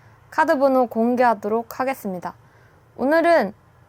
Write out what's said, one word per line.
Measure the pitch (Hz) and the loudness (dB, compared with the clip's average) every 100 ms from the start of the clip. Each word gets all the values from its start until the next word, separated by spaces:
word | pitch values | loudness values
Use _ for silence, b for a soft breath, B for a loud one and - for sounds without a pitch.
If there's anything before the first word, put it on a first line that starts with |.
| b b - | b b -8
카드 | - 311 294 | -2 0 2
번호 | 269 262 240 | 2 2 0
공개하도록 | 226 233 247 247 208 208 226 226 - | 0 0 2 2 0 -2 -4 -6 -8
하겠습니다. | 262 254 208 185 175 - b b b b b - | -6 -6 -8 -8 -10 -14 b b b b b -6
오늘은 | 254 330 330 320 196 - _ _ | 0 2 4 2 0 -8 _ _